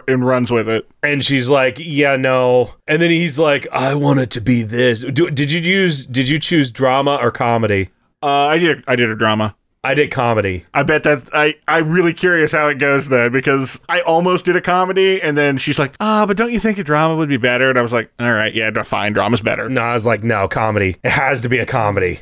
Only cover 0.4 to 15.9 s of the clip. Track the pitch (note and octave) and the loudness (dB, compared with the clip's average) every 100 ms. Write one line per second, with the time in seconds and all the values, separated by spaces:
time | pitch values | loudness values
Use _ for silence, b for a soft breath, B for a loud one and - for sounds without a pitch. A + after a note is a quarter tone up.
0.4 | A#2 A#2 G#2+ A2+ - _ D3 C#3+ B2+ C#3 | 0 0 0 -2 -4 _ -2 -2 0 -2
1.4 | A#2+ C#3 C3 D3 E3+ C#3+ C#3+ C3+ C3 B2+ | 2 2 2 -2 -4 0 2 2 2 2
2.4 | B2 B2+ A#2 - - D#3 E3+ E3 E3+ C3 | 4 2 0 -6 -2 0 2 2 0 0
3.4 | D3+ C#3 - C3 C3+ C#3+ C#3+ C3+ B2+ B2 | 2 0 -2 -2 -2 0 2 2 0 -2
4.4 | G#2+ A#2+ G#2+ A#2+ B2+ A2+ B2+ B2+ E3+ C#3 | 0 0 0 0 0 0 -2 -2 0 -2
5.4 | C#3+ E3+ E3+ G3 F#3 C#3 B2+ B2+ B2+ D3+ | -2 -2 0 0 0 -2 -4 -2 0 -2
6.4 | - E3+ B2+ A#2 C3 C3+ C#3+ C#3 A#2 - | 0 0 0 0 0 2 0 0 -2 -2
7.4 | A#2+ A#2 G#2+ G2+ F#2+ _ _ _ C#3+ C#3+ | 0 0 0 0 -2 _ _ _ -2 0
8.4 | C#3+ E3 E3+ B2+ C3+ B2+ A#2 A2 A2 G#2+ | 2 2 0 -2 -2 -2 -2 0 0 0
9.4 | G#2+ - _ _ C3 C#3 C#3 C3+ A#2+ A2 | -4 -8 _ _ -2 0 0 0 0 0
10.4 | G2 F2+ - C#3+ D#3+ D#3 D3+ D3 - D3+ | 0 -6 -4 -2 0 0 2 -2 -2 0
11.4 | D3+ - - E3 D#3 F3 E3+ E3 F3+ E3+ | 0 -2 -2 0 2 2 0 0 0 2
12.4 | D3+ D#3 D3 C3+ C#3+ C#3 C#3 B2+ A#2+ C3 | 2 2 0 0 0 0 2 2 2 0
13.4 | C#3+ C#3 C3 - - F3 E3+ E3 F3+ F3 | 0 0 -2 -8 -4 -2 0 2 2 0
14.4 | F3+ F3+ F3+ F3+ F#3 F#3 F#3+ F#3+ D#3+ D3 | 0 0 0 0 0 0 0 0 -2 0
15.4 | D3 C3+ - D3+ C3+ | 0 0 -2 -2 -2